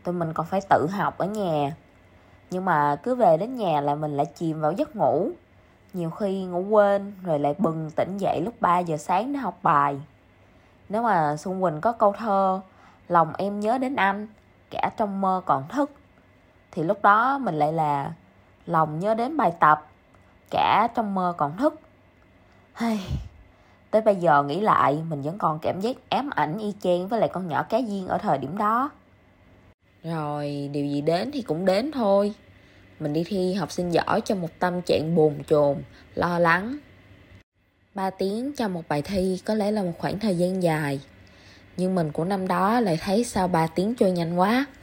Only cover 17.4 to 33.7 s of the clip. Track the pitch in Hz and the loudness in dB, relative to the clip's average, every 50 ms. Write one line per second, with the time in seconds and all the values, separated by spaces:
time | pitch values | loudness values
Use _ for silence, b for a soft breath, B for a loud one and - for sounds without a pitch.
17.4 | 254 156 156 151 147 151 160 165 151 151 143 139 139 - 165 - _ _ _ _ | -2 -4 0 0 0 0 2 0 0 0 0 -2 -4 -6 -10 -14 _ _ _ _
18.4 | _ _ _ _ - - 170 160 160 151 151 156 185 214 226 220 233 262 320 294 | _ _ _ _ -8 -2 0 2 2 2 -2 -4 -2 -2 0 0 -2 -2 -2 0
19.4 | 226 175 170 - 165 151 151 156 - - - _ _ _ _ _ _ _ _ _ | 0 0 2 4 6 6 6 6 2 -6 -20 _ _ _ _ _ _ _ _ _
20.4 | _ - - - 71 87 131 185 220 233 - 247 220 202 196 185 180 175 175 - | _ -6 -2 0 2 4 4 2 2 0 0 -2 -4 -2 -2 -2 -2 -2 -2 -2
21.4 | 151 139 151 190 269 320 311 - - - _ _ _ _ _ _ _ _ _ _ | -4 -4 -2 -2 -2 -2 -2 -2 -12 -20 _ _ _ _ _ _ _ _ _ _
22.4 | _ _ _ - - _ _ - 233 233 220 202 185 175 135 - - - - - | _ _ _ -20 -20 _ _ -6 -4 -2 -2 -4 -4 -6 -6 -8 -8 -10 -16 -20
23.4 | - - b b b b b b b _ - 214 214 220 196 185 170 165 147 143 | -20 -20 b b b b b b b _ 0 2 4 4 2 4 4 4 4 4
24.4 | 143 143 147 180 214 208 - - 131 131 143 156 160 165 156 139 135 147 175 214 | 4 2 -2 0 2 2 4 4 4 2 2 0 -4 -6 -6 -6 -6 -6 -6 -2
25.4 | - 160 156 156 - - - 175 196 233 269 - - - - 208 269 285 - - | -2 -2 -2 -2 -2 -4 -4 -2 -4 -6 -6 -8 -6 -4 -4 -4 -4 -4 -2 -2
26.4 | 151 151 156 220 214 208 202 - - 185 180 175 180 196 240 220 180 - - 175 | -2 -2 -2 -4 -6 -6 -8 -4 0 0 0 0 0 -2 0 0 0 0 -2 -4
27.4 | 190 175 139 127 160 - - 233 269 214 202 196 185 - - 180 202 208 151 - | -6 -4 -4 -4 -2 0 -2 -2 -2 -2 -4 -6 -4 -4 -4 -2 0 0 0 0
28.4 | - 143 170 208 208 208 226 240 269 294 - - _ _ _ _ _ _ _ _ | -2 -6 -4 -2 0 0 0 0 -2 -4 -6 -14 _ _ _ _ _ _ _ _
29.4 | _ _ - - _ - - _ _ _ _ _ - 160 165 160 151 147 147 147 | _ _ -20 -20 _ -20 -20 _ _ _ _ _ -10 -8 -6 -6 -6 -6 -6 -6
30.4 | 147 143 143 143 143 143 143 147 143 143 143 143 143 156 165 175 214 262 294 277 | -6 -6 -6 -6 -6 -4 -4 -4 -2 -2 -2 0 2 2 0 0 0 -4 -6 -8
31.4 | 220 - 151 165 190 185 185 202 240 311 302 269 226 196 196 202 202 208 208 - | -4 -4 -4 0 0 2 2 2 0 -2 -4 -2 2 2 4 4 2 0 -2 -6
32.4 | - - b b b b b b b b - - 156 151 147 160 170 - 214 190 | -14 -20 b b b b b b b b -14 -8 -6 -2 -2 -2 -2 -2 -2 -2
33.4 | 185 185 185 202 156 - | -2 0 0 -2 -4 -4